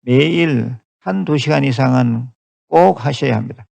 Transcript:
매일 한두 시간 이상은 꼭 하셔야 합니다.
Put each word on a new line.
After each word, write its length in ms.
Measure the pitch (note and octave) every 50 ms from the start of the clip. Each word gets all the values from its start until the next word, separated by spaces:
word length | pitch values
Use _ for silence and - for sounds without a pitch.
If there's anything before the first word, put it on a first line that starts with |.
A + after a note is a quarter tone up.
매일 720 | _ B2 B2 C3 D3 D#3+ E3+ E3+ E3+ D#3+ C#3 A#2 A2+ A#2 B2 A#2 _ _ _ _
한두 400 | _ F#3+ F#3 G3 F#3 - D3+ C#3+
시간 240 | B2 C#3+ D3+ C#3+ C#3
이상은 640 | C#3 B2 A2+ C3+ C3 B2+ B2+ B2 A#2+ A2+ A2+ B2 B2+ _ _ _ _ _ _ _
꼭 360 | _ D#3+ E3 F3+ F#3+ F#3 - -
하셔야 320 | C#3+ C3+ - C#3+ C3 A#2
합니다. 300 | A2 A2 A2+ - - - _